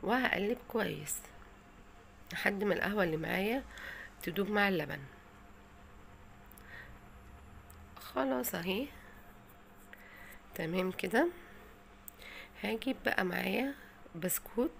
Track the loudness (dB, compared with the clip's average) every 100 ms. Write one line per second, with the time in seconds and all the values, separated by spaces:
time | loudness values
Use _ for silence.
0 | 4 4 6 4 4 0 0 2 2 0
1 | -4 -4 -6 -16 -16 -18 -20 -18 -18 -18
2 | -18 -18 -8 2 2 4 4 4 4 4
3 | 4 4 2 2 4 2 0 -10 -10 -10
4 | -12 -6 -4 0 2 6 6 4 2 -4
5 | -8 -14 -18 -20 -18 -18 -18 -18 -18 -18
6 | -18 -18 -18 -18 -18 -18 -14 -14 -12 -14
7 | -16 -16 -16 -16 -14 -16 -16 -16 -16 -14
8 | -2 2 4 4 2 0 2 2 0 -6
9 | -14 -16 -16 -18 -18 -20 -20 -20 -18 -16
10 | -16 -16 -14 -16 -12 -4 0 4 2 2
11 | 4 6 6 4 -12 -16 -16 -18 -20 -16
12 | -16 -14 -14 -12 -14 -4 -2 0 0 2
13 | 2 4 4 4 4 4 2 -2 -12 -18
14 | -12 -2 0 0 0 2 2 2